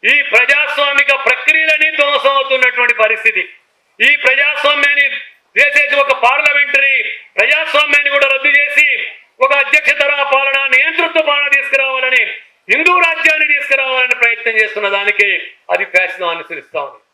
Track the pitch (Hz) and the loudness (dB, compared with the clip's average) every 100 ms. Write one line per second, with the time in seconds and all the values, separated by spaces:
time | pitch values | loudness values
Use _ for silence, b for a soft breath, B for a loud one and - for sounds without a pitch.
0 | 226 285 277 226 247 285 294 285 285 277 | 0 0 2 0 2 0 0 -2 0 0
1 | 277 269 247 247 - 311 311 302 311 311 | 0 0 0 0 0 0 2 0 0 0
2 | 285 285 269 277 269 262 254 247 240 233 | 0 2 2 0 0 0 0 0 0 2
3 | - - 220 190 - - _ _ _ _ | 2 2 -2 -2 -8 -14 _ _ _ _
4 | 240 294 254 269 285 285 285 294 285 285 | 0 2 2 0 0 0 -2 0 0 2
5 | 277 277 - _ _ 208 285 294 285 285 | 0 -2 -14 _ _ 0 2 2 2 0
6 | 277 262 - 285 302 285 285 277 277 262 | 0 2 2 2 0 0 0 0 0 0
7 | - - - - 233 302 311 285 294 294 | -4 -10 -12 -2 0 0 0 0 2 0
8 | 285 277 277 269 277 285 294 285 294 247 | 2 0 2 2 2 2 2 2 0 0
9 | - - _ _ 262 285 269 302 294 302 | -6 -14 _ _ 0 2 2 0 0 0
10 | 285 285 277 269 269 269 269 254 311 320 | 0 -2 0 0 0 -2 2 2 2 0
11 | 330 330 311 285 285 277 - 269 269 262 | 0 0 0 0 2 0 0 -2 -2 -2
12 | 254 254 214 - - _ - 247 330 359 | 0 0 0 -6 -18 _ -4 0 2 2
13 | 339 320 311 311 302 285 285 269 262 254 | 2 0 0 0 0 -2 0 -2 -2 -2
14 | 254 247 233 226 233 220 214 208 202 196 | -2 0 0 0 -2 0 -2 -2 -4 -2
15 | 202 202 202 180 - - - 180 190 180 | -2 0 0 -2 -6 -18 -6 -4 -2 -2
16 | 180 180 175 165 156 160 - 156 139 - | -2 -4 -6 -6 -10 -14 -10 -10 -10 -14
17 | _ | _